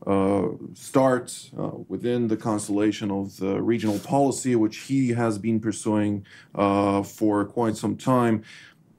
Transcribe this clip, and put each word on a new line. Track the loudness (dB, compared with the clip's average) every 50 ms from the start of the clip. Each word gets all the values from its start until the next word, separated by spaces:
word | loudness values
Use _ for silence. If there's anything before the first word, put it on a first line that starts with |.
| -2
uh, | 0 2 2 2 2 2 2 0 -2 -4 -6 -12 -14 -16
start, | -16 -12 0 2 4 4 4 4 2 -2 -6 -12 -16 -16 -14 -8 -6
uh, | -6 -6 -6 -10 -10 -8
within | -6 -4 -2 -2 0 0 0 0
the | 0
constellation | -2 0 -2 -2 -2 -2 -2 0 2 2 2 0 0 -4 -4
of | -2 -4 -4 -6 -6 -4
the | -2 -2 0 0
regional | 0 0 0 2 0 0 -2 -2
policy, | -2 0 2 2 2 2 0 -2 0 0 2
which | 2 2 2 0 -6
he | -6 -2 0 2 2 2
has | 2 2 0 0 0 -2
been | -2 0 0 0
pursuing, | 0 -2 -4 -2 -2 0 0 2 0 0 -2 -4 -6 -12 -18 -20 -20 -10 -2
uh, | 0 2 2 4 4 2 2 2 0
for | -2 -4 -4 0 2 2 2 2 0
quite | -2 -2 0 0 0 0
some | -2 -2 -4 -4
time. | -2 0 2 4 4 4 4 2 0 -2 -8 -16 -20 -20 -20 -20 _ _ _ _